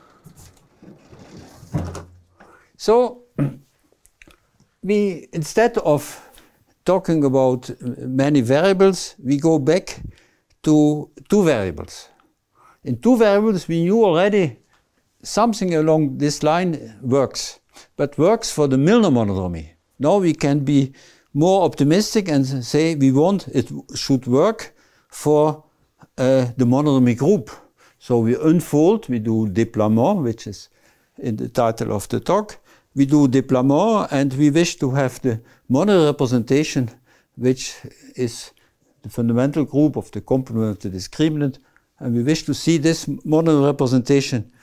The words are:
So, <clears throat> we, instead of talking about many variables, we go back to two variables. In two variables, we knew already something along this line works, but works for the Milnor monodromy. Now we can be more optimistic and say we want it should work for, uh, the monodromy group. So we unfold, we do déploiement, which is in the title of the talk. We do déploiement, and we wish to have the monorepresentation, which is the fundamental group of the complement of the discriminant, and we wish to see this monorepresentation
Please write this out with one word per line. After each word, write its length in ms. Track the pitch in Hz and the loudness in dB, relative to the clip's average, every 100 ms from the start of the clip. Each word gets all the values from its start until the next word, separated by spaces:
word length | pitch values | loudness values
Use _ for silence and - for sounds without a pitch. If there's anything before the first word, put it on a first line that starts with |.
| _ _ - - - _ _ _ - - _ - - - - - - - 87 - - - _ _ - _ _ _ | _ _ -20 -20 -20 _ _ _ -20 -20 _ -20 -20 -20 -20 -20 -10 -8 -8 -12 -18 -20 _ _ -20 _ _ _
So, 380 | - 233 247 247 _ - | 0 2 0 -4 _ -6
<clears throat> 1400 | 143 - _ _ _ _ _ _ - _ _ _ _ _ | -6 -6 _ _ _ _ _ _ -20 _ _ _ _ _
we, 440 | 185 208 202 165 - | -2 0 0 -4 -10
instead 460 | 170 151 - 233 226 | -8 -4 0 0 0
of 420 | 160 147 - - - - _ _ _ _ | 0 0 -2 -16 -20 -20 _ _ _ _
talking 400 | - 185 185 160 | -2 0 0 0
about 460 | 139 131 131 127 - - | 2 2 2 0 -6 -12
many 640 | 123 - 123 131 139 147 | -10 -10 -6 -2 2 2
variables, 720 | 117 139 190 190 196 180 - - | 2 2 2 4 2 2 -6 -10
we 140 | 127 143 | -4 0
go 200 | 165 156 | 2 2
back 440 | 135 180 - - - - _ _ _ _ | 2 0 -2 -12 -16 -18 _ _ _ _
to 440 | - 151 151 151 - - - | 2 4 4 0 -6 -18 -2
two 140 | 208 | 2
variables. 680 | 170 120 95 76 87 - - _ _ _ _ _ _ _ | 2 2 -2 -6 -14 -18 -20 _ _ _ _ _ _ _
In 140 | 143 117 | -10 -2
two 180 | 233 247 | 2 4
variables, 520 | 214 202 220 190 - | 4 4 2 -2 -2
we 160 | 165 | -2
knew 200 | 170 226 | 0 2
already 540 | 208 160 202 202 156 113 _ _ _ _ _ _ | 2 2 2 2 0 -4 _ _ _ _ _ _
something 520 | - 202 233 208 185 | -6 0 0 0 -2
along 440 | 160 156 160 147 131 | 0 2 2 0 -2
this 240 | 147 147 | -4 0
line 560 | 151 170 185 151 - - | 0 0 0 -4 -10 -12
works, 580 | 127 139 123 - - - _ - - - | -2 0 0 -4 -12 -14 _ -20 -16 -6
but 220 | 143 - | -6 0
works 320 | 170 220 - | 2 2 -2
for 180 | - 143 | -2 0
the 80 | 131 | 2
Milnor 340 | 151 233 202 | 4 4 4
monodromy. 600 | 123 104 98 90 82 78 _ _ - | 2 0 -2 -4 -8 -12 _ _ -4
Now 200 | 139 202 | 0 2
we 160 | 175 | 0
can 240 | 151 143 143 | 0 0 0
be 340 | 139 143 135 - - _ _ | 2 2 0 -4 -20 _ _
more 300 | 143 170 190 | 0 2 4
optimistic 680 | 165 - 143 175 208 220 185 | 2 0 2 2 0 -2 0
and 160 | 143 | 0
say 520 | 131 135 117 147 160 156 | 0 -4 -2 0 0 2
we 160 | 135 | 2
want 360 | 131 170 202 - | 4 2 0 -2
it 240 | 139 - 143 - | -4 -4 -8 -12
should 320 | - - 135 123 | -10 -2 -2 0
work 480 | 131 196 226 - _ _ _ _ | 2 2 -2 -10 _ _ _ _
for, 560 | - 147 151 151 147 - _ _ _ - - | -6 0 2 2 -2 -12 _ _ _ -16 -2
uh, 340 | 131 135 123 117 | 2 2 0 0
the 80 | 120 | 0
monodromy 500 | 131 151 135 123 117 | 2 2 2 2 2
group. 340 | 143 202 - - _ _ _ _ | 2 0 -2 -16 _ _ _ _
So 200 | - 120 | -2 0
we 180 | 113 127 | 0 0
unfold, 680 | 156 170 - 147 165 220 - | 2 2 2 2 2 2 -2
we 120 | 120 | -6
do 280 | 113 110 110 | -2 -2 -2
déploiement, 720 | 92 110 107 107 110 147 202 | -2 -2 0 0 2 2 0
which 240 | 123 110 110 | -2 -6 -12
is 220 | 98 - _ _ _ _ - | -16 -20 _ _ _ _ -12
in 200 | - 107 | -8 -6
the 120 | 123 | -6
title 460 | - 113 113 110 | -2 -2 -2 -6
of 120 | 104 - | -6 -6
the 100 | 113 | -6
talk. 380 | - 190 208 - _ _ _ | -2 -2 -4 -12 _ _ _
We 120 | 135 139 | -2 2
do 200 | 147 139 | 4 4
déploiement, 840 | 135 131 127 135 143 214 214 - | 2 2 0 2 2 2 0 -2
and 200 | 139 143 | -2 -2
we 160 | 127 147 | 0 2
wish 260 | 151 170 - | 2 0 -2
to 160 | 135 | -2
have 280 | 135 127 - | -2 -2 -2
the 200 | 131 113 - _ - | -4 -4 -8 _ -2
monorepresentation, 1200 | 131 202 190 151 143 127 123 113 139 151 143 117 - _ _ _ | 0 4 4 4 2 0 0 0 0 0 -4 -6 -8 _ _ _
which 400 | - 123 131 - - - - - | -4 -2 -2 -6 -14 -20 -20 -18
is 380 | - 120 - - _ _ _ _ _ | -8 -8 -8 -18 _ _ _ _ _
the 60 | 107 | -12
fundamental 560 | - 117 117 139 156 | -4 -2 0 0 -2
group 320 | 131 135 151 117 | -2 0 0 -2
of 160 | - | -8
the 80 | 104 | -10
complement 500 | - 135 131 110 110 | -2 -2 -2 -4 -4
of 220 | 95 104 | -4 -8
the 40 | 92 | -10
discriminant, 600 | - - 156 151 143 131 _ _ _ - | -10 -2 -2 0 -4 -6 _ _ _ -12
and 160 | 123 | -4
we 80 | 120 | -2
wish 220 | 127 160 | 0 -2
to 100 | - | -4
see 240 | 143 - 165 | -4 0 0
this 280 | 160 160 - | 0 -2 -6
monorepresentation 1400 | - 156 156 165 147 143 135 131 127 117 139 135 123 - _ | -8 0 2 4 4 2 2 0 0 2 0 0 -6 -8 _